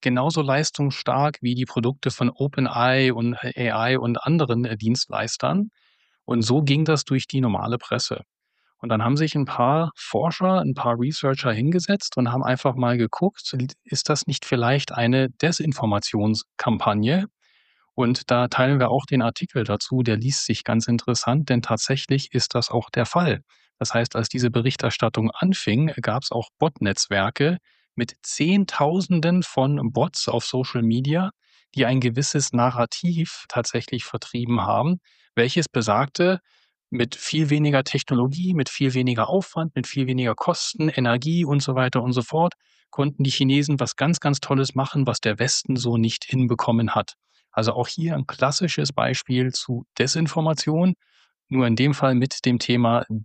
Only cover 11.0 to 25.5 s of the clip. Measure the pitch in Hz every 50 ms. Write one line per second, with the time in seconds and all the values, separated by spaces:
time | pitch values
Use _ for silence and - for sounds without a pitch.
11 | 120 143 156 - - 135 135 139 139 127 107 107 123 156 175 180 170 - 202 -
12 | - - - 131 123 120 123 131 - - 127 127 - 135 120 127 123 120 120 120
13 | 113 110 - - 175 202 - - - - - 131 127 131 - - _ - 151 -
14 | - - 151 - - - 135 - - - 135 123 120 120 139 143 - - - 120
15 | 117 117 127 135 131 127 - _ 147 165 170 - 151 156 135 - 120 107 104 104
16 | - - - 107 104 107 110 107 - - _ - - 123 113 95 - 113 101 104
17 | 104 123 160 190 202 - - _ _ _ _ _ _ _ _ _ _ _ _ -
18 | 127 117 123 - - - 127 120 123 123 - 131 127 131 143 135 123 107 120 135
19 | 139 - 143 127 113 117 - - 180 - - 139 110 - 104 104 - - 131 127
20 | 123 117 107 107 117 135 139 - - - 113 - - - 110 113 113 - 117 117
21 | - - 117 - - 123 127 156 143 - 127 120 - - 117 - - - 135 139
22 | - - 139 139 - - - 123 - - - 120 - - - 120 - - - 120
23 | 113 - - 175 175 156 139 - - _ _ _ _ _ _ _ 110 - - -
24 | 117 - - 120 113 - - 127 123 117 113 123 117 131 - - - 117 - -
25 | 120 110 - 113 110 113 - - 180 185